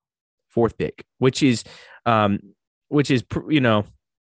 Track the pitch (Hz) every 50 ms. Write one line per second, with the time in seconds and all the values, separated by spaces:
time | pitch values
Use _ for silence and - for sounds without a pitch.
0 | _ _ _ _ _ _ _ _ _ _ - 117 117 107 - - 80 - - -
1 | - _ _ - 127 131 - - 156 131 117 - - - - - - - - -
2 | - 120 113 107 107 101 101 - - - _ _ _ _ _ _ _ - 139 147
3 | 135 - 139 120 - - - 170 - 107 156 147 127 117 110 104 101 - - _
4 | _ _ _ _ _